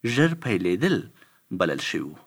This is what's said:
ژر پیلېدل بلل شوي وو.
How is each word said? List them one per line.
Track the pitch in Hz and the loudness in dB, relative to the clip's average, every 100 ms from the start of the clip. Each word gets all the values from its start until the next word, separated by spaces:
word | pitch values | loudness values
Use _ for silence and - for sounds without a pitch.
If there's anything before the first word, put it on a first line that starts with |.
ژر | 117 120 160 165 | 0 4 4 2
پیلېدل | 127 95 90 90 180 110 - _ - _ _ | -2 0 0 0 0 0 -4 _ -20 _ _
بلل | 92 87 69 - | -2 0 0 -4
شوي | 80 | -4
وو. | 69 76 | -6 -12